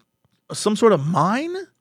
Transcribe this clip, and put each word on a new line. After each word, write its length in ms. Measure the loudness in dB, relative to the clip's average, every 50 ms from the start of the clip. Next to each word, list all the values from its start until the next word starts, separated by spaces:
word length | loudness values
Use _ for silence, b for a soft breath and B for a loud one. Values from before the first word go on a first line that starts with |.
| _ _ _ _ _ _ _ _ _ -14 -10
some 240 | -4 -2 -2 0 2
sort 160 | 4 4 4
of 120 | 4 2
mine. 500 | 0 0 0 0 0 0 -2 -4 -6 -8 -10 -12 -14 _ _